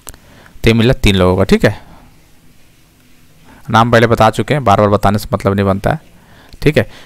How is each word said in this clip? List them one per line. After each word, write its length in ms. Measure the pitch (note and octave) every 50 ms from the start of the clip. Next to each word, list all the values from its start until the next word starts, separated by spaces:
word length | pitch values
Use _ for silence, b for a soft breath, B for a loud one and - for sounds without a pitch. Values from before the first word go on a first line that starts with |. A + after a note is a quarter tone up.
| - - B B B B B B B B B B -
तो 40 | A#2
ये 60 | A2+
मिला 200 | A2+ A2 A#2+ C3
तीन 220 | - - G#2 G2
लोगों 220 | F#2+ F2+ F2+ F2+ F2+
का, 60 | F#2+
ठीक 220 | - G3 A3 -
है। 180 | A#2 G2+ b b b b b b b b b b b b _ _ - _ _ - _ _ _ _ _ _ _ _ _ - _ - - _ _ b b b b b -
नाम 220 | A#2 A2 A#2 A#2+
पहले 160 | A#2 A2+ A2+ A2+
बता 220 | A#2 - A2+ A2
चुके 240 | A2 - A2 - B2+
हैं, 100 | D3+ C3
बार 160 | A2 G2 G2+
बार 100 | G#2 G2+
बताने 280 | G#2 G2 - G2+ G2+ G#2
से 100 | - - -
मतलब 200 | G2 - - G2
नहीं 120 | G2 G2
बनता 260 | G2 F#2+ G2 - -
है, 80 | - D#3+ - - - b b b b b b b b b
ठीक 160 | - - D#3 B2
है। 120 | G2+ B B B B